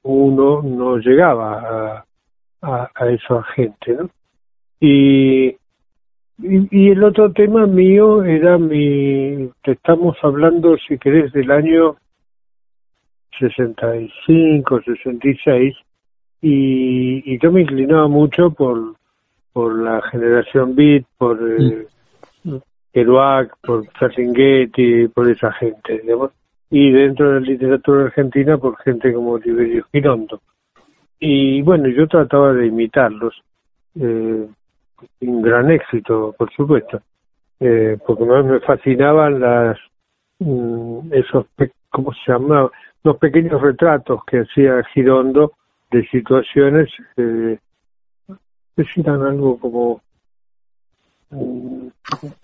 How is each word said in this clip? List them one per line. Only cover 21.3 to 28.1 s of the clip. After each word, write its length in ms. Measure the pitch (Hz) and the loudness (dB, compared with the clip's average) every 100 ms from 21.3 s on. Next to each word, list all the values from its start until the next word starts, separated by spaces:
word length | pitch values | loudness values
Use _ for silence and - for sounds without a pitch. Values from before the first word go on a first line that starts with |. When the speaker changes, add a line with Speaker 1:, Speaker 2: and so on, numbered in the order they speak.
| 113 | -2
Speaker 1:
Eh, 440 | 117 113 127 110 110 _ _ _ - _ | -2 0 -2 -2 -12 _ _ _ -20 _
Speaker 2:
Mm. 140 | 175 135 - _ _ | -14 -14 -16 _ _
Speaker 1:
Kerouac, 640 | 127 117 131 139 135 127 - | 0 2 4 2 0 -4 -10
por 240 | - 117 107 - | -6 -6 -6 -6
Ferlinghetti, 1080 | 131 - 123 123 139 135 120 131 120 117 117 | -4 -4 -2 2 2 2 0 0 2 2 0
por 200 | 123 120 | 0 0
esa 240 | 113 110 | 0 -4
gente, 480 | - 117 110 - 110 | -4 -8 -8 -10 -8
digamos, 300 | 113 120 135 - _ _ _ | -4 -4 -4 -10 _ _ _
y 220 | 143 139 | 2 4
dentro 360 | 131 139 135 143 | 4 2 2 0
de 80 | 139 | 0
la 60 | 131 | -2
literatura 580 | 127 131 135 - 139 | -4 -2 -2 0 0
argentina 520 | 131 | 0